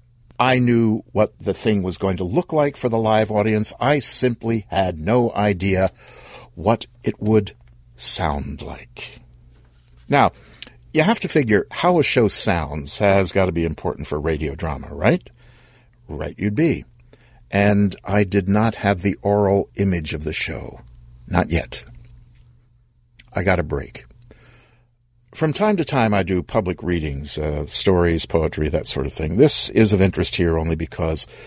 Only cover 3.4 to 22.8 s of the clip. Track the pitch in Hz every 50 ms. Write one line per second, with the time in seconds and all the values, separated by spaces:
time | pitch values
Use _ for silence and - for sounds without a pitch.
3.4 | 104 110 107 107 107 - - - 117 131 151 143 - - - - 127 123 120 -
4.4 | - 113 113 107 98 - - 95 95 92 85 78 78 95 117 127 120 110 - -
5.4 | 104 104 98 85 95 98 92 92 95 95 - - - - - - - - - -
6.4 | - - - - 85 104 117 - - - _ - - 123 - - 104 107 110 107
7.4 | 98 - - _ - - - - _ - - - - - - - 92 78 71 71
8.4 | 65 69 73 71 - - - - - - - - - - - - - - - -
9.4 | - - - _ _ _ _ _ _ _ - - - - 139 139 117 - - -
10.4 | - - - - - - - - - - - 156 156 196 233 - - - - 160
11.4 | 131 110 104 98 - - - - - 180 180 160 139 - - 127 113 98 - -
12.4 | - 110 90 85 76 71 73 76 69 73 - - 107 101 98 98 95 87 - 101
13.4 | 92 92 82 85 82 82 78 - - 87 - - 76 - - 76 76 82 80 71
14.4 | 78 71 71 76 85 80 71 69 71 69 71 76 87 113 170 180 - - - _
15.4 | - - - - - _ _ _ _ _ _ _ _ - 78 71 78 76 - -
16.4 | - 104 104 123 165 156 95 69 - - _ _ - _ - _ _ _ - -
17.4 | - _ - 98 101 104 104 101 104 95 - - - - 98 104 104 92 98 101
18.4 | 90 95 98 107 113 113 110 - - 101 101 87 90 101 - - - 101 101 104
19.4 | 104 95 98 98 - - - - 101 98 90 87 78 76 80 76 76 78 - -
20.4 | - - - - - - - - - - - - - - - - - - 87 90
21.4 | - - 82 78 - - - - - - - - - - - - - - - -
22.4 | - - _ _ _ _ _ _